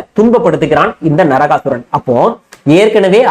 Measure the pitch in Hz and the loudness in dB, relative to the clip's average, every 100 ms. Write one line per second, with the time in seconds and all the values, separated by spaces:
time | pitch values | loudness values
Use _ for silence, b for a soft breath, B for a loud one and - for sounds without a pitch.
0 | - - 233 233 180 156 170 185 196 - | -2 -2 0 2 0 -2 -2 0 -2 -4
1 | 165 151 165 131 147 151 139 139 - 139 | -4 0 0 0 0 -2 -4 -8 -6 -8
2 | - 120 196 233 _ - - 220 220 220 | -2 -2 -2 -4 _ -8 0 2 2 2
3 | 190 208 247 | 2 2 2